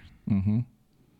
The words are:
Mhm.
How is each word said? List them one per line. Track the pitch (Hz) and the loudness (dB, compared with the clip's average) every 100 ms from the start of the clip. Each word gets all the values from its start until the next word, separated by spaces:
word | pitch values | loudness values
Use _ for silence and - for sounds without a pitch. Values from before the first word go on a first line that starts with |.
| - - - | -10 -12 -2
Mhm. | 101 98 113 117 _ _ _ _ | 0 0 0 -2 _ _ _ _